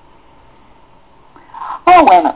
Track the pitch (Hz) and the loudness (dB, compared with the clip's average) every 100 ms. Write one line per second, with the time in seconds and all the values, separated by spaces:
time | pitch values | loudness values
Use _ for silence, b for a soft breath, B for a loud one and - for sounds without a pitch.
0 | _ _ _ _ _ _ _ _ _ _ | _ _ _ _ _ _ _ _ _ _
1 | _ _ _ _ B B B B - 359 | _ _ _ _ B B B B 0 2
2 | 285 180 - | 4 2 0